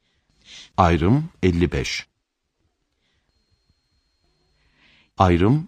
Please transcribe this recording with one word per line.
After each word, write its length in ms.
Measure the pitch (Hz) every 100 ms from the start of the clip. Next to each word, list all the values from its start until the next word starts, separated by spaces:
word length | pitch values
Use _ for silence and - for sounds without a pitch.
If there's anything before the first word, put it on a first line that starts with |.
| _ _ _ _ _ - - -
Ayrım 520 | 87 85 85 139 160 -
elli 280 | 95 85 85
beş. 360 | 71 64 - - _ _ _ _ _ _ _ _ _ _ _ _ _ _ _ _ _ _ _ _ _ _ _ _ _ _ _ _ _ _ -
Ayrım 500 | 95 85 98 151